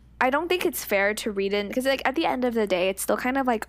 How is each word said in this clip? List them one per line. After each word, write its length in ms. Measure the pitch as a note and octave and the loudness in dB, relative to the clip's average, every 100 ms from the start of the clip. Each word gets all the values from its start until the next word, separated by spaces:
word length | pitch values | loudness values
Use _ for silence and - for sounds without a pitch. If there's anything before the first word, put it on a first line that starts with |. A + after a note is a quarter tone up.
| - - | -10 0
I 100 | B3+ | 2
don't 180 | C#4+ E4+ | 2 0
think 160 | F4+ F4+ | 0 0
it's 180 | - | -2
fair 300 | - G3 G3 | -2 2 2
to 160 | G#3+ A3+ | 0 -4
read 220 | G3 G3 | -2 0
in, 180 | G3+ G3+ | 0 -2
'cause, 140 | B3 C4 | -2 0
like, 160 | C4+ | 0
at 100 | - | 0
the 120 | C4+ D#4+ | 0 0
end 180 | C4 | 0
of 100 | B3 | 0
the 120 | A3+ G#3 | 0 0
day, 220 | F3+ F#3 | 2 0
it's 140 | G3 | 0
still 140 | - G#3 | -2 0
kind 200 | B3 C4+ | 0 0
of, 80 | B3+ | 0
like, 200 | A3 | 0